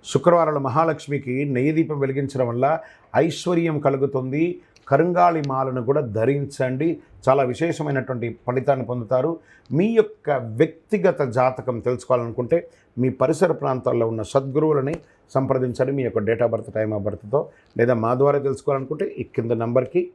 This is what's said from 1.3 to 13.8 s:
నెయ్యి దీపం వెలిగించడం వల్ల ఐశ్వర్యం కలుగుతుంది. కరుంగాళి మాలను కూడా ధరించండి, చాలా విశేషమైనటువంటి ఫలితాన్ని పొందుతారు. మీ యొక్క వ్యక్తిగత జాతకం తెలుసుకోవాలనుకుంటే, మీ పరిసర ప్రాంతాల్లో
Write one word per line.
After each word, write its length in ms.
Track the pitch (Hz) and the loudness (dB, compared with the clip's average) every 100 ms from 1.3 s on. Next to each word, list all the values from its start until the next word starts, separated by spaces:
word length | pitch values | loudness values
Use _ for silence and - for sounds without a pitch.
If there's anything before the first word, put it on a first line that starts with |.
| 127 147 123 | -4 -2 0
నెయ్యి 180 | 143 156 | 0 0
దీపం 200 | 156 147 | -2 -2
వెలిగించడం 440 | 135 135 135 127 123 | -2 -2 -4 -2 -2
వల్ల 140 | 120 135 156 - - _ - 165 | 0 0 0 -6 -20 _ 0 0
ఐశ్వర్యం 520 | - 175 175 165 151 147 | 0 -2 0 0 0 0
కలుగుతుంది. 580 | 135 135 139 131 139 170 175 _ _ - | 2 0 -2 -2 -2 -2 -2 _ _ 0
కరుంగాళి 500 | 139 170 180 175 165 143 | 2 4 4 4 4 -2
మాలను 300 | 131 131 127 113 | -2 -2 -2 0
కూడా 120 | 143 131 107 | 0 0 0
ధరించండి, 680 | 117 143 139 - 131 131 160 160 - - - | 0 0 -4 -2 -2 0 -2 -2 -10 -4 2
చాలా 180 | 135 127 | 4 2
విశేషమైనటువంటి 760 | 120 165 156 151 139 127 123 117 110 - | 0 -2 -2 -2 -2 -2 -6 -6 -6 -4
ఫలితాన్ని 400 | 127 123 135 113 | -2 0 0 0
పొందుతారు. 400 | 123 107 127 147 165 _ - _ 135 | -6 0 0 0 -4 _ -20 _ 0
మీ 100 | 208 226 | 4 4
యొక్క 300 | 214 - - 135 117 110 | 2 -2 -4 -2 -2 0
వ్యక్తిగత 600 | 165 - _ 208 160 - 135 113 | 0 0 _ 2 2 2 -2 2
జాతకం 380 | 127 127 120 117 120 | 0 0 -6 -4 -2
తెలుసుకోవాలనుకుంటే, 680 | 123 - 127 117 110 120 165 170 _ _ - | -4 0 0 0 -6 0 0 -2 _ _ -2
మీ 80 | 127 127 | -2 2
పరిసర 300 | 131 151 - - | 0 2 2 0
ప్రాంతాల్లో 440 | 143 127 | -2 -2